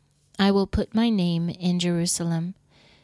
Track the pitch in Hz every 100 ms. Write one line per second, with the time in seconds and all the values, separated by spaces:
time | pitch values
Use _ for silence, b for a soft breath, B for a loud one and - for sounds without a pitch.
0 | _ _ _ - 196 196 190 - - 220
1 | 233 208 175 170 170 - 180 180 175 170
2 | 175 - 170 165 175 - b b b b